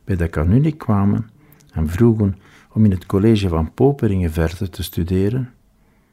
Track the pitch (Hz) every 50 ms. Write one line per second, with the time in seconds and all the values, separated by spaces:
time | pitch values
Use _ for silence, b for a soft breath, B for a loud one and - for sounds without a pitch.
0 | _ - 98 85 85 82 - 78 78 85 101 127 151 160 147 - - - 107 98
1 | 98 101 104 110 113 - b b b b b b b b - 85 82 76 87 92
2 | 117 120 110 107 104 98 95 b b b b b b b - 110 107 104 92 90
3 | - - - 98 98 113 113 104 98 92 82 80 80 78 - - 127 139 143 143
4 | 120 104 98 92 90 82 80 85 82 80 - - - 85 - - 90 - - 92
5 | 87 85 92 92 95 104 120 131 123 - - _ _ _ _ _ _ _ _ _
6 | _ _